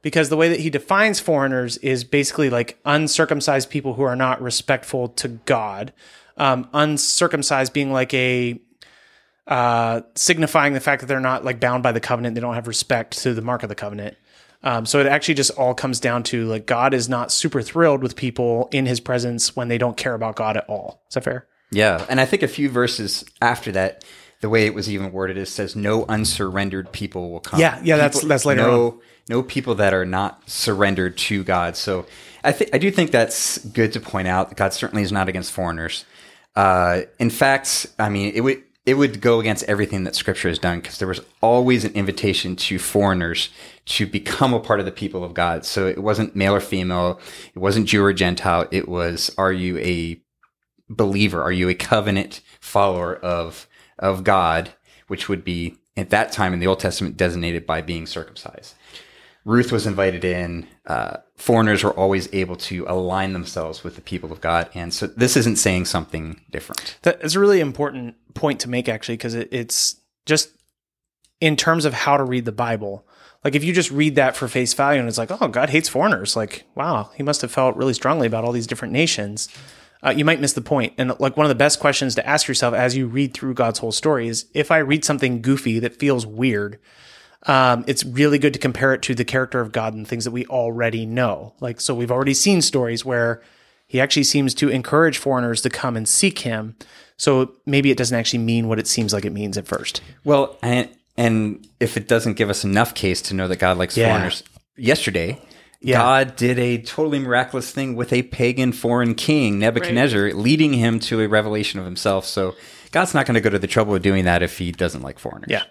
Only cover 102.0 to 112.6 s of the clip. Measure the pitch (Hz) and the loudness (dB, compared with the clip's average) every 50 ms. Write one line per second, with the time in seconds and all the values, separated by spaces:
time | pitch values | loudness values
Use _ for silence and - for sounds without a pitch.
102 | 107 - 120 117 - 117 101 - 113 101 101 - - 101 98 104 117 - - - | 0 2 2 2 2 0 0 0 0 0 0 -2 -2 0 2 2 2 0 -2 -2
103 | - 95 90 - - - 98 95 95 90 92 90 95 90 92 87 90 90 - 113 | -2 0 -2 -2 -4 -6 -4 -4 -2 -2 -2 2 2 2 4 2 0 -2 0 2
104 | 113 113 110 107 90 90 - - - - _ - _ _ _ - 127 113 147 151 | 2 4 2 2 0 -2 -4 -6 -10 -16 _ -20 _ _ _ -4 2 2 2 2
105 | - - 95 87 82 90 131 - - _ - - - _ _ _ - 123 123 120 | 0 -2 -2 -2 -2 -2 -6 -8 -12 _ -20 -20 -20 _ _ _ 0 2 4 4
106 | 117 123 131 131 135 123 123 - 120 123 127 123 123 123 120 117 113 - - - | 6 6 6 4 4 2 0 0 0 2 2 2 0 0 0 -2 -4 -8 -4 -2
107 | 156 156 147 139 135 127 123 123 131 - - 131 120 - - - 135 131 123 117 | 0 0 0 -2 -2 0 2 0 0 0 -4 -8 -8 -6 -6 -6 -4 -4 -4 -4
108 | 123 - 127 123 123 - - - 123 120 123 131 127 127 120 - - 117 120 123 | -2 0 0 0 0 -2 -2 0 0 0 2 2 0 0 0 0 0 0 2 2
109 | 123 117 113 110 - - 151 151 131 107 101 101 107 113 113 120 - - 117 120 | 2 0 0 -2 0 0 2 2 2 2 2 2 2 2 2 2 0 0 2 2
110 | 127 139 117 101 101 104 76 95 104 123 151 156 156 151 139 120 113 117 113 113 | 2 2 2 2 0 0 0 0 2 2 4 4 4 4 4 2 2 2 2 0
111 | 107 - 120 110 110 104 107 107 107 107 107 107 104 - - 101 92 92 90 90 | -2 -2 0 0 0 2 2 2 2 2 -2 -2 -4 -4 -6 -6 -8 -8 -8 -4
112 | - 107 98 95 92 - - - 95 92 - - | -2 0 0 0 -2 -4 -4 -2 -2 -2 -4 -8